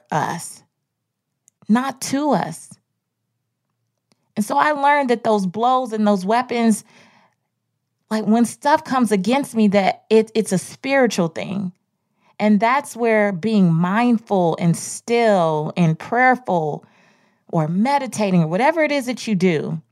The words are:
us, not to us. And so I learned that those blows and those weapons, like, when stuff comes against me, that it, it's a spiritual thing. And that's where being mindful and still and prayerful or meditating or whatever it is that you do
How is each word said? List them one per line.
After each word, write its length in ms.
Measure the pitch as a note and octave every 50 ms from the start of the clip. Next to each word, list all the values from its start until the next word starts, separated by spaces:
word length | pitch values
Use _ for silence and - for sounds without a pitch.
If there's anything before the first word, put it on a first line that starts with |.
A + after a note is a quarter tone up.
| _ -
us, 520 | - D#3 B2 A2+ D#3+ E3+ - - - - _ _ _ _ _ _ _ _ _ _ _ _ _ _ _ _ _ _ _ _ _
not 320 | - G#3 B3 C4 C4+ C4 -
to 300 | - - C4+ C#4 D4+ D4
us. 400 | B3 F3 - - E3 - - - - _ _ _ _ _ _ _ _ _ _ _ _ _ _ _ _ _ _ _ _ _ _ _ _ _ _ _ _ _ _ _ -
And 100 | G#3+ G#3
so 100 | - D4+
I 160 | C#4 C#4+ D4+ D4+
learned 360 | C#4 C#4 C#4+ D4 D4 C#4 B3
that 140 | A#3+ A3 -
those 240 | A3+ G#3+ G#3 F#3+
blows 460 | F#3 E3 G#3+ A#3 B3+ C4 B3+ C4 A3+ A3
and 120 | G#3+ G#3+
those 180 | G#3 G#3 F#3+ F3+
weapons, 600 | F#3+ A3+ B3 B3 B3+ B3 A#3 A3+ A3+ G#3 - - _ _ - - _ _ _ _ _ _ _ _ _ _ _ _ _ _ _ _ _ _ _ _ -
like, 140 | A3 A3 G#3
when 180 | F#3+ G#3+ A#3 A#3+
stuff 380 | G#3+ - - - C#4+ D4+ D#4 D#4
comes 280 | - B3+ C4 B3 G#3
against 440 | G#3+ G3 F3+ G#3 B3 C#4+ C4+ - -
me, 140 | A3+ G#3+ G3+
that 340 | F#3 G3+ F#3+ - - - _ -
it, 200 | A3 A3 A3 A3 -
it's 160 | A3 G#3+ -
a 80 | F#3+ E3
spiritual 680 | - - - - - C4+ C#4 C4+ B3+ A3+ - - E3+ D#3+
thing. 420 | - - - - - G3+ G3+ F3+ - _ _ _ _ _ _ _ _ _ _ _ _ -
And 200 | G3+ G#3+ G#3+ F#3+
that's 360 | A3+ A#3 B3+ C#4+ C#4 - -
where 360 | A3+ A#3+ A3+ A3 G#3+ G#3 G3+
being 420 | G3 E3 D#3+ A3 A3 G#3 F#3 E3+ E3
mindful 840 | D#3+ F3 F3+ G3 A3 A#3+ B3 A#3 G#3+ - - G#3 F#3 F3 E3 D3+ -
and 180 | - E3+ D#3+
still 960 | - - - - - - - A#3 A#3 A#3 A3 G3+ F#3 E3 D#3+ D#3 D3+ D3+ D#3+ -
and 220 | - F3 D#3+ D#3+
prayerful 880 | - - - A#3+ A#3+ B3+ B3+ B3+ B3+ B3 - F#3 F3 D#3 D3+ D3 - - _ _ _ _ _ _ _ _ _ _ _ _ -
or 160 | - E3 D#3
meditating 760 | D3+ F3 F#3+ A3 C4+ C#4+ C#4+ C4 A3+ - - G#3+ G3 F#3 F3 E3
or 40 |
whatever 360 | D#3 E3+ F#3+ B3+ D4+ D#4+ E4 D4+
it 80 | D4
is 160 | C#4+ C#4+ A#3
that 180 | B3 A#3+ - -
you 60 | A3+ G#3+
do 480 | E3+ F#3+ F#3 D#3+ C#3+ - C#3 E3 D#3+ - _